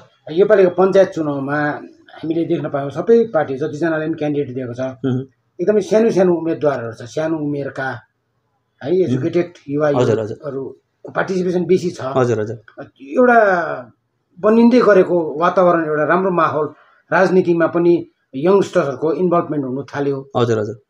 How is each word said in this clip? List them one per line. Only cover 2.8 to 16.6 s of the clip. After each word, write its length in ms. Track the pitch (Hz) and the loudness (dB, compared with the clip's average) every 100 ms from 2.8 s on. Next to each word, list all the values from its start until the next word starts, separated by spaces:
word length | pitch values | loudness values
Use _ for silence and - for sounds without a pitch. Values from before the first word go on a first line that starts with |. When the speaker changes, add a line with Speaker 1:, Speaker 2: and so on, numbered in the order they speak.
| 139 | -6
Speaker 1:
सबै 340 | 147 233 233 | -4 2 4
पार्टी 320 | 220 156 143 131 | 4 -2 -2 -4
जतिजनाले 520 | 156 147 170 156 160 | -6 -4 -4 -2 -4
पनि 60 | |
क्यान्डिडेट 420 | 156 151 147 127 127 | -4 -4 -4 -4 -8
दिएको 180 | 123 | -8
छ, 60 | 117 | -8
Speaker 2:
उहुँ। 460 | 131 127 135 127 135 _ _ - | -8 -6 -4 -4 -6 _ _ -4
Speaker 1:
एकदमै 200 | 180 208 | 0 0
सानो 280 | - 220 233 | 2 2 2
सानो 220 | 180 185 | 4 2
उम्मेदवारहरू 580 | 170 165 139 147 127 113 | 2 -2 -2 -2 -2 -6
छ, 180 | 113 117 | -12 -10
सानो 280 | 156 160 160 | -6 -4 -4
उमेरका 460 | 147 143 135 139 131 123 - _ _ _ _ _ _ _ | -4 -6 -8 -8 -8 -10 -16 _ _ _ _ _ _ _
है, 80 | 127 | -2
Speaker 2:
उहुँ। 120 | 185 | 0
Speaker 1:
एजुकेटेड 500 | 160 127 165 175 170 - 143 | 0 -2 0 -2 -2 -8 -8
युवा 180 | 143 151 | -2 0
Speaker 2:
हजुर, 140 | 131 | 2
हजुर। 160 | 120 107 | 2 0
Speaker 1:
युवतीहरूको 960 | 107 - 143 131 127 - _ _ - 165 | -2 -8 -10 -8 -10 -14 _ _ -8 -6
participation 500 | 170 185 180 175 165 | -4 -2 -2 -2 0
बेसी 240 | 185 175 | 0 0
छ। 120 | - | -6
Speaker 2:
हजुर, 400 | 131 135 120 107 | -4 0 0 0
हजुर। 220 | 107 - - - 147 _ | -2 -8 -14 -20 -20 _
Speaker 1:
एउटा 920 | 269 254 247 233 202 180 156 139 120 _ _ _ _ 180 | -6 2 4 6 4 2 -2 -8 -12 _ _ _ _ -2
बनिँदै 380 | 208 226 233 247 | 2 4 6 6
गरेको 600 | 208 190 156 175 156 143 | 6 6 4 0 -2 -2
वातावरण, 460 | 175 190 180 170 156 | 0 4 4 2 0
एउटा 180 | 151 | -2
राम्रो 280 | 147 180 190 | 0 0 0
माहौल, 420 | 170 156 143 | 0 0 0